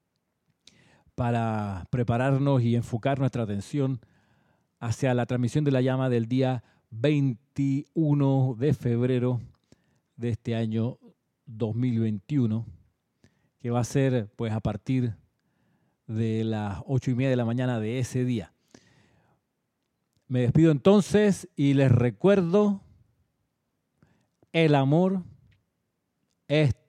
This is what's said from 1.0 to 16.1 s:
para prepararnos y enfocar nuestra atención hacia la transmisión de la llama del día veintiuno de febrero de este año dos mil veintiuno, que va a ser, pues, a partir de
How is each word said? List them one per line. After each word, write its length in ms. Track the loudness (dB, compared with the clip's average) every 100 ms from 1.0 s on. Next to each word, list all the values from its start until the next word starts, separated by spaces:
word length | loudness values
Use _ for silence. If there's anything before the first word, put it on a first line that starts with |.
| _ -4
para 680 | -2 0 0 -2 -4 -8 -6
prepararnos 720 | -4 0 0 2 0 2 2
y 140 | 2 0
enfocar 420 | -2 -4 -2 -2
nuestra 240 | -2 -2
atención 580 | -4 -6 -6 -4 -4 -4 -12 _ _ _ _ _ _ _
hacia 360 | -8 -2 0
la 120 | 0 0
transmisión 380 | -2 -2 0
de 80 | 0
la 80 | 2
llama 280 | 0 0 0
del 180 | 0 0
día 360 | 0 0 -2 -8 _ _
veintiuno 1600 | -2 0 2 0 -4 _ -4 -2 -2 -4 -2 2 2 4 2 0 0
de 160 | 0
febrero 680 | 0 0 0 0 0 0 -2 -6 _ _ _ _ _ _
de 140 | -10 -6
este 260 | -6 -4
año 460 | -4 -2 -2 -4 -6 -18 _ _ _
dos 300 | -18 -6 -6
mil 240 | -2 -2 0
veintiuno, 680 | -2 -4 -4 -2 0 -2 -8 -16 _ _ _ _ _ _ _ _
que 120 | -4
va 100 | -4
a 40 |
ser, 460 | -2 0 2 0 -4 -6
pues, 160 | -6
a 80 | -4
partir 560 | -4 -4 -4 -2 -2 -6 _ _ _ _ _ _ _ _
de 380 | -8